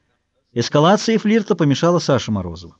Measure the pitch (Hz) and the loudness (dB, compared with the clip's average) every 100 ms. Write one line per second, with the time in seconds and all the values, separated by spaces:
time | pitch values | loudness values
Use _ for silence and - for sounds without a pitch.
0 | _ _ _ _ _ 120 117 147 160 208 | _ _ _ _ _ -6 -2 2 2 2
1 | - 220 214 226 - 190 147 131 170 175 | 0 -2 2 0 0 0 0 2 2 0
2 | - 127 - 104 90 82 85 _ | 0 -2 -2 -4 -6 -12 -18 _